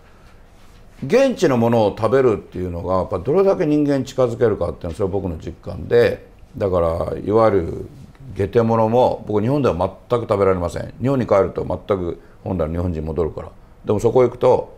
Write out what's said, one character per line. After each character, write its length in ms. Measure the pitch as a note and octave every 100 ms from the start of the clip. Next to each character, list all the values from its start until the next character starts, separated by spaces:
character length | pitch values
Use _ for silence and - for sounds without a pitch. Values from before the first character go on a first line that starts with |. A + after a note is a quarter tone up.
| - - - - - - - - - - C3
現 300 | A3+ C4+ -
地 140 | E3+
の 80 | B2
も 120 | A#2
の 160 | A#2 G#2
を 80 | F#2
食 120 | A2
べ 100 | C3
る 120 | B2+
っ 40 | F#2+
て 220 | - F2+
い 60 | F2+
う 60 |
の 120 | E2+
が、 140 | F2 F#2
や 60 |
っ 60 | F2
ぱ 100 | F#2+
ど 140 | A2+
れ 100 | F3
だ 140 | G3 G3
け 80 | D#3
人 200 | D3+ C#3+
間 140 | C#3
に 60 | B2+
近 180 | - B2+
づ 120 | A#2
け 100 | A#2
る 100 | F2+
か 120 | E2+
っ 40 |
て 40 | D2+
い 20 |
う 20 |
の 60 | F2
は、 60 | D#2+
そ 40 |
れ 60 | G2
は 60 |
僕 160 | G2 F2+
の 100 | D#2
実 160 | -
感 340 | - - - -
で、 400 | A#2 G#2+ - - - - -
だ 140 | G2+
か 100 | F2
ら、 100 | E2+ E2+ D#2 D#2+
い 140 | -
わ 140 | G#2+ A2
ゆ 60 |
る 340 | G2 E2 - G2 - - - - F#2+
ゲ 120 | G2
テ 140 | A#2
モ 160 | A2+ A2+
ノ 120 | A2
も、 340 | A#2+ G#2+ - -
僕、 140 | G#2+
日 60 | A2+
本 140 | D3
で 80 | A#2+
は 60 | E2
全 440 | F#2 - - B2
く 40 |
食 140 | A2 G2+
べ 80 | G2
ら 80 |
れ 60 | F#2
ま 100 | E2+
せ 100 | -
ん。 140 | - -
日 60 | A#2+
本 100 | C#3
に 60 | A#2
帰 140 | G2+
る 120 | F#2
と 140 | - D#2
全 320 | E2+ - G2
く 220 | F2 - - -
本 140 | - F#2
来 100 | D#2
の 40 |
日 60 | E2+
本 160 | F2+
人 80 | D#2
に 60 | D#2
戻 160 | D#2
る 80 | D#2
か 100 | -
ら。 100 | - - - - -
で 60 |
も、 80 | G#2
そ 120 | A#2
こ 100 | C3
行 60 | B2
く 80 | -
と、 400 | B2+ A2 -